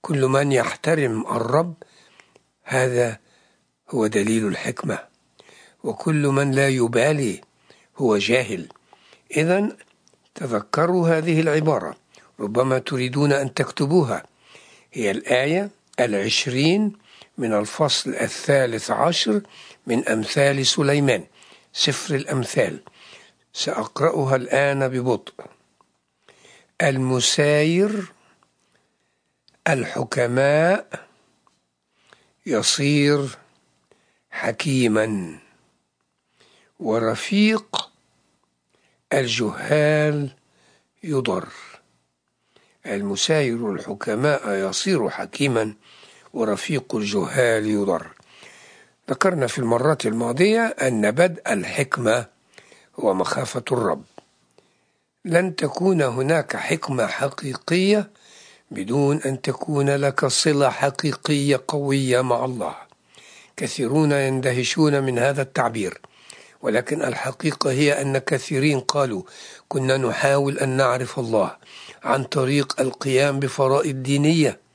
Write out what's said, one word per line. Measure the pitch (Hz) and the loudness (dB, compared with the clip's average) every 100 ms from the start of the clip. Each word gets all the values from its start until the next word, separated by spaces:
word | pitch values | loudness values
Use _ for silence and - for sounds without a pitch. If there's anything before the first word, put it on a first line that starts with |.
كل | - 147 131 | -2 0 2
من | 135 143 | 2 2
يحترم | 131 113 - - 160 135 110 - | 2 0 -2 0 0 0 -2 -4
الرب، | 117 113 143 175 160 - _ _ _ _ _ _ _ | -4 0 0 0 -8 -20 _ _ _ _ _ _ _
هذا | - 131 127 123 120 107 _ _ _ _ _ _ _ | -4 0 0 0 -2 -4 _ _ _ _ _ _ _
هو | 127 107 | -2 0
دليل | 110 101 110 107 | 0 2 0 0
الحكمة، | 90 - - 147 - - _ _ _ - - - _ | -4 -6 -6 -6 -6 -10 _ _ _ -20 -20 -20 _
وكل | - 110 - 151 143 | -8 -4 -2 0 2
من | 139 139 | 2 2
لا | 135 139 | 2 2
يبالي | 131 117 117 135 151 127 - - _ _ - _ - | 2 2 2 2 2 -2 -6 -12 _ _ -20 _ -2
هو | 131 104 | 2 2
جاهل. | 101 123 117 92 80 - _ - _ - _ 147 | 2 0 0 -6 -10 -18 _ -20 _ -20 _ -2
إذن | 160 185 214 - - _ _ _ _ - | 2 2 0 -4 -20 _ _ _ _ -10
تذكروا | 135 110 - - 170 180 165 | -4 -4 -2 0 2 2 2
هذه | 160 160 160 | 2 2 2
العبارة، | 160 151 151 127 80 - _ _ - - | 4 2 2 0 -2 -12 _ _ -20 -8
ربما | 104 113 131 131 | -4 0 2 2
تريدون | 127 131 127 135 147 | 0 -2 -2 2 2
أن | 139 135 | 2 0
تكتبوها. | - 147 - 143 175 135 92 - _ _ - - - _ | -2 -4 -2 2 4 2 -2 -8 _ _ -20 -20 -20 _
هي | - 104 | -4 -2
الآية | 98 - 127 135 170 202 _ _ - | -2 0 0 2 0 -2 _ _ -2
العشرين | 120 101 104 - - 127 151 196 214 208 _ - - - | 0 0 0 -2 -2 0 2 2 0 -4 _ -20 -20 -6
من | 120 | -2
الفصل | 107 104 - 151 - - | -2 -2 -2 0 0 -4
الثالث | - 117 - - 139 127 113 - | -4 -4 -4 2 2 2 -2 -4
عشر | 107 147 170 - 208 202 - - - - | 0 2 2 0 0 -2 -20 -20 -20 -2
من | 117 - | -2 0
أمثال | 110 107 - 139 139 131 | -2 -2 2 2 2 0
سليمان، | - 139 147 139 107 - _ - - _ | 2 2 4 4 2 -2 _ -20 -20 _
سفر | - - 135 - 139 | -2 -2 -2 -4 -6
الأمثال. | - 139 117 - 101 73 - _ - - - _ _ | -2 -4 -2 0 -2 -4 -16 _ -20 -20 -20 _ _
سأقرأها | - - - - - 160 165 135 135 | -8 -6 -4 -8 0 0 2 2 0
الآن | 123 131 139 139 135 | 2 2 2 2 0
ببطء. | 127 123 107 - - - _ _ _ _ _ _ _ _ _ - - _ _ | 0 0 -2 -4 -20 -20 _ _ _ _ _ _ _ _ _ -20 -20 _ _
"المساير | 151 131 127 127 120 - 147 147 151 170 208 208 185 _ _ _ _ _ _ _ _ _ _ _ _ _ _ _ - | 0 2 0 2 2 2 4 4 4 2 0 -2 -8 _ _ _ _ _ _ _ _ _ _ _ _ _ _ _ -2
الحكماء | 139 117 - 120 - 123 123 139 151 165 202 - - - _ _ _ _ _ _ _ _ _ _ _ _ _ - | -2 -2 -6 -4 -2 0 2 2 4 2 0 -4 -16 -16 _ _ _ _ _ _ _ _ _ _ _ _ _ -4
يصير | 208 185 - 139 147 143 147 139 - _ _ _ _ _ _ _ _ _ | -2 0 0 2 2 2 2 -2 -10 _ _ _ _ _ _ _ _ _
حكيما، | - 113 113 156 131 120 107 110 104 85 76 _ _ _ _ _ _ _ _ _ _ _ _ _ _ | -8 -6 -4 -2 2 2 2 0 -2 -6 -12 _ _ _ _ _ _ _ _ _ _ _ _ _ _
ورفيق | 220 220 220 - - 202 214 220 - - - _ _ _ _ _ _ _ _ _ _ _ _ | -2 0 0 -2 0 4 4 2 -2 -8 -8 _ _ _ _ _ _ _ _ _ _ _ _
الجهال | 139 123 110 107 - - 151 151 151 151 147 139 - _ _ _ _ _ _ | 0 0 -2 -2 -4 0 2 4 2 2 0 -4 -10 _ _ _ _ _ _
يضر." | 175 139 123 - - - - - _ _ _ _ _ _ _ _ _ _ - | -4 -2 -2 -4 -6 -18 -20 -20 _ _ _ _ _ _ _ _ _ _ -8
المساير | 202 101 - - 156 139 117 113 | -6 -4 -2 0 2 0 -2 -4
الحكماء | 95 - 101 - 110 147 139 110 | -6 -8 -8 -4 0 0 0 -2
يصير | 98 95 95 196 175 104 | -2 -2 -4 -2 0 -2
حكيما، | - - - 139 117 110 107 _ - - - - | -4 -10 -2 0 0 -2 -6 _ -20 -20 -20 -14
ورفيق | - 220 202 - 147 - - | -4 -2 -2 -2 -6 -4 -4
الجهال | 104 101 - 139 120 110 107 | -2 -2 -2 2 2 2 2
يضر. | 104 98 85 - - _ - - - - - _ _ - | 0 0 -2 -4 -20 _ -20 -20 -20 -20 -20 _ _ -10
ذكرنا | 131 190 175 120 | -2 0 0 -2
في | - | -2
المرات | 117 120 139 156 - | 0 2 2 0 -2
الماضية | 226 233 127 196 226 | -2 -2 2 2 4
أن | 226 - 131 117 104 | 0 0 0 2 0
بدء | 120 180 165 - | 2 2 0 -4
الحكمة | 208 170 - 139 - 120 120 113 _ _ - _ - _ - | -4 -2 -4 -2 0 2 0 -2 _ _ -20 _ -20 _ -4
هو | 107 | 0
مخافة | 95 - - 131 127 - | 0 0 -2 -4 -6 -4
الرب. | 123 104 71 - - _ _ _ _ _ _ _ _ _ _ - | -2 0 -2 -8 -20 _ _ _ _ _ _ _ _ _ _ 0
لن | 165 185 160 | 2 2 -2
تكون | 151 - 185 180 | -4 0 2 2
هناك | 135 117 135 160 - - | 0 0 0 0 -2 -6
حكمة | - 160 - 131 104 | -4 -4 -2 -2 -2
حقيقية | - 139 - 139 131 - 170 190 208 202 _ _ - - - _ | -2 -4 -6 -10 -10 -2 2 4 2 0 _ _ -20 -20 -20 _
بدون | - 95 135 143 151 | -10 -2 0 2 0
أن | 135 135 | -2 -4
تكون | - 131 - 143 139 | -4 -6 -4 0 2
لك | 143 139 135 139 | 2 0 0 0
صلة | - 160 143 135 | 2 2 4 2
حقيقية | - 139 - 151 127 - 147 139 131 - | 2 -2 0 -4 -4 -2 0 2 0 0
قوية | 151 139 139 135 123 | -4 0 0 2 2
مع | 131 120 127 | 2 0 -2
الله. | 123 92 - - _ _ - - - - - | -4 -6 -8 -20 _ _ -20 -20 -20 -20 -8
كثيرون | - - 117 143 156 | -8 -4 0 2 2
يندهشون | 143 135 131 131 123 120 - 151 143 | 2 0 0 0 0 -2 2 4 4
من | 135 120 | 2 2
هذا | 131 143 | 2 0
التعبير، | 135 - 120 113 92 - - _ - - - _ | -4 -2 -2 -2 -6 -8 -20 _ -20 -20 -20 _
ولكن | - 107 123 151 | -2 -2 -2 -4
الحقيقة | 123 - - - 156 139 143 | -2 -4 -8 -4 -4 -2 -2
هي | 131 147 143 | 2 2 2
أن | 139 135 | 0 -2
كثيرين | 135 135 - 139 147 139 | -2 -4 -2 0 2 0
قالوا: | 127 143 135 101 92 - - - _ | -2 -2 -2 -4 -8 -18 -20 -20 _
"كنا | 135 131 131 | -4 0 0
نحاول | 123 107 139 139 139 143 | 0 0 2 2 2 0
أن | 139 | -2
نعرف | 131 131 127 123 - | 2 2 2 -4 -6
الله | 117 110 92 - - - - - | 0 0 0 -4 -20 -20 -20 -12
عن | - 139 | -2 -2
طريق | 131 147 131 143 139 - | 0 -2 2 0 0 -2
القيام | 131 - 135 127 143 139 | -2 -2 0 2 2 0
بفرائض | 139 - 135 135 160 135 | -4 0 2 2 0 -4
دينية | 131 143 147 165 147 - _ | 0 2 4 4 2 0 _